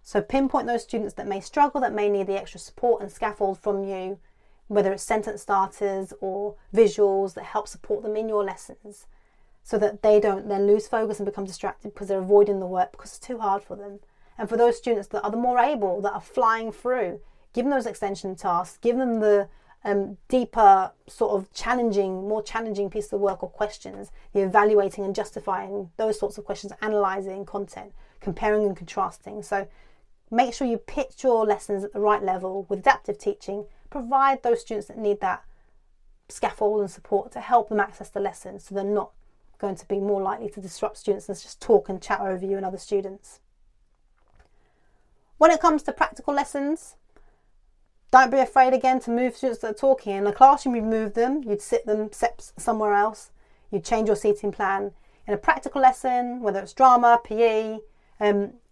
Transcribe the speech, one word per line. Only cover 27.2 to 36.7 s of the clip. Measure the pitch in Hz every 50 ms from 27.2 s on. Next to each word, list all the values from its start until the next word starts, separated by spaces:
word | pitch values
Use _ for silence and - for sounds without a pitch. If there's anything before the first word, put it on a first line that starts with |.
| 196 196 185 196 202
content, | - - 202 202 202 - - 95 - - - - - _ -
comparing | - 202 175 - - 208 208 214 214
and | 202 190
contrasting. | - 180 165 - - 190 190 175 - - 196 202 214 208
So | - - 196 196 185 - - - - - _ _ _ - _ _ _
make | - 233 262 254 233
sure | - 285
you | 247 233 226
pitch | - - - - 269 - - - -
your | 262 240 226 220
lessons | 214 208 208 - - 208 196 196
at | 202 -
the | 208
right | 202 214 208 202 202
level | 190 185 185 185 185 190 196 190 -
with | 208 196
adaptive | 185 269 277 - - - 208 208
teaching, | - 208 202 - - - 196 202 208 - - - - -
provide | - 294 247 233 269 269 269 269 269 262 -
those | 247 233 233 -
students | - 233 208 180 -
that | - 226
need | 220 208 202 208
that | - 190 185 190 - - - - _ _ _ _ _ _ _ _ _ - - _ _ -
scaffold | - - - 214 - - 214 208